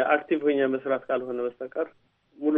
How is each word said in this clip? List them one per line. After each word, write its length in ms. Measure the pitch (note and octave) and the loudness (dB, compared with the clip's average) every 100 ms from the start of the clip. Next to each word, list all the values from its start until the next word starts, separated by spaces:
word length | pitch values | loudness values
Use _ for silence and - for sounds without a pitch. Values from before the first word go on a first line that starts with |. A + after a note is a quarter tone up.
| C3 | 4
አክቲቭ 340 | D3 - D#3+ | 2 2 0
ሆኜ 180 | D3 C#3 C3+ | 2 2 2
መስራት 360 | C3 C#3 C3+ | 0 -2 -4
ካልሆነ 340 | - C3 B2+ B2 | -2 -4 -4 -6
በስተቀር 480 | B2 A#2+ B2+ D3 E3 _ _ _ _ - | -6 -6 -10 -6 -8 _ _ _ _ -4
ሙሉ 160 | D3+ | 0